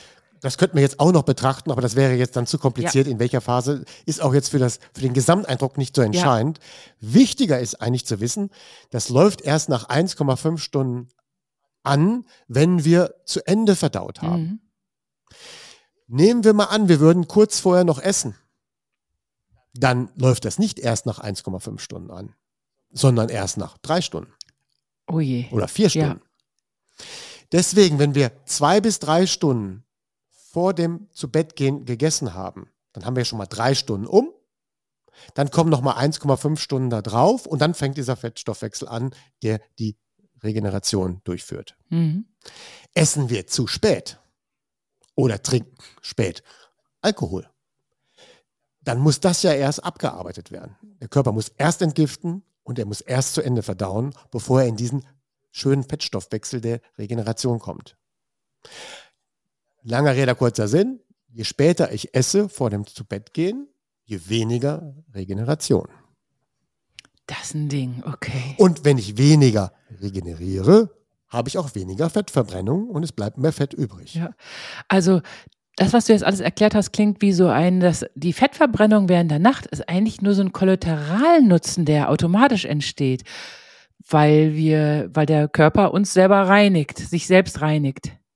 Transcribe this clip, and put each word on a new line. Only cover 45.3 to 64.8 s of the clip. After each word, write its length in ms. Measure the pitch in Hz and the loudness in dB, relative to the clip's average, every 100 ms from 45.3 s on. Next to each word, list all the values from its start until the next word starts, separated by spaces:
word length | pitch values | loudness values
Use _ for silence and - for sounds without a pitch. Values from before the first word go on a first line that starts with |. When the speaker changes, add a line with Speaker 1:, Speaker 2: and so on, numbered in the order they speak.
| 101 | -2
Speaker 1:
trinken 340 | - 123 - _ - _ | -2 -4 -4 _ -20 _
spät 400 | - - 101 - - _ _ _ _ _ | -12 -6 -6 -6 -18 _ _ _ _ _
Alkohol, 460 | 208 214 90 90 - _ _ _ _ _ _ _ _ _ _ _ _ _ | -4 -4 -6 -8 -12 _ _ _ _ _ _ _ _ _ _ _ _ _
dann 180 | - 120 | -6 0
muss 220 | 151 - | 2 2
das 220 | 190 170 | 0 2
ja 100 | 165 | 2
erst 320 | 143 139 147 | 2 0 -4
abgearbeitet 640 | - - 147 87 90 90 - | -8 -8 -8 -8 -12 -14 -16
werden. 260 | 95 - 98 214 - | -16 -18 -20 -20 -20
Der 80 | 110 | -4
Körper 220 | 143 131 | 0 0
muss 160 | 107 107 | -2 -6
erst 320 | - 147 170 | -4 -2 0
entgiften 600 | 170 143 147 - 175 180 - _ | -2 0 -2 -2 -10 -10 -14 _
und 160 | - 123 | -12 -8
er 80 | 101 | -8
muss 140 | 107 | -10
erst 340 | - 127 131 | -6 -4 -2
zu 80 | - | -4
Ende 200 | 135 120 | -2 -2
verdauen, 500 | 104 90 95 101 135 - _ | -4 -6 -6 -4 -6 -10 _
bevor 300 | 120 - 127 | -8 0 2
er 40 | 127 | 2
in 80 | 110 | -2
diesen 280 | 120 135 - _ _ _ _ | -6 -6 -10 _ _ _ _
schönen 340 | - 143 135 | -6 -2 -2
Fettstoffwechsel 760 | 131 151 - 104 - 110 - 127 | -2 -8 -8 -10 -8 -10 -10 -8
der 200 | 117 117 _ - | -6 -8 _ -14
Regeneration 600 | 104 117 107 117 127 117 | -8 -6 -6 -4 -4 -4
kommt. 360 | - - - _ _ _ _ _ _ _ - - - - - _ _ _ _ _ _ _ | -8 -16 -18 _ _ _ _ _ _ _ -20 -20 -20 -20 -20 _ _ _ _ _ _ _
Langer 320 | 117 120 147 | -6 0 0
Rede, 200 | 127 131 | 2 0
kurzer 340 | 120 123 - 107 | 2 0 0 0
Sinn. 320 | 147 233 262 _ _ _ | 2 0 -4 _ _ _
Je 160 | 117 | -12
später 480 | 107 - 147 175 170 | -8 0 2 2 -2
ich 220 | 107 - | -4 -4
esse 340 | 127 127 196 202 | -2 0 0 -2
vor 220 | - 123 | -2 -4
dem 160 | 101 101 | -4 -8
Zubettgehen, 800 | - - 101 - - 175 247 285 _ _ _ | -14 -12 -12 -10 -6 -4 -4 -12 _ _ _
je 160 | - 101 85 | -14 -12 -6
weniger 640 | 113 110 120 139 156 | -4 -2 -2 -4 -6